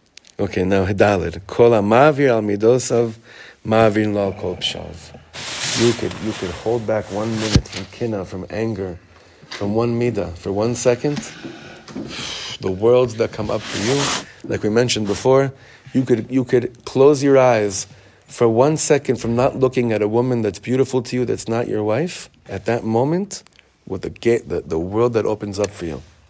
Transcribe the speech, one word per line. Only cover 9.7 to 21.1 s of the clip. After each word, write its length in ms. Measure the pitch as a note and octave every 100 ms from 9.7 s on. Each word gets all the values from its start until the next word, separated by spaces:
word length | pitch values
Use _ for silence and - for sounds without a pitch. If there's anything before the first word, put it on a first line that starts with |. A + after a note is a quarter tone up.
one 260 | G#2+ A#2+ A#2
midah, 380 | A#2+ G2+ F2 E2+
for 140 | G2+
one 240 | G2 A2+ A#2
second. 420 | B2+ A#2+ D3 D3 - - - - - - - - - - - - - -
The 120 | G2
worlds 440 | F#2 A2+ B2 B2+ A2
that 160 | A2
come 180 | - G#2+
up 120 | A2+
for 200 | - F#2
you, 460 | G#2 C#3 C#3 - - -
like 200 | - A2
we 60 | G#2
mentioned 380 | A2 B2 A2 G#2
before, 460 | G2 B2+ C3 C#3 - - - -
you 100 | C#3+
could, 260 | B2 A#2 A2+
you 140 | C3
could 400 | B2+ B2+ A2+ - -
close 380 | C3 C#3 C#3+
your 140 | C#3 C3+
eyes 500 | B2+ A2+ G#2 G2 - - - _ _
for 200 | - A#2+
one 280 | A2+ C#3+ D#3
second 400 | - C#3+ C#3 A#2
from 200 | A2+ A#2
not 200 | C3+ C3+
looking 360 | C3 B2+ A#2+
at 100 | G#2+
a 60 | G#2
woman 340 | A2+ B2+ B2
that's 180 | G#2+ F#2
beautiful 420 | - B2+ C3 B2+
to 120 | A2+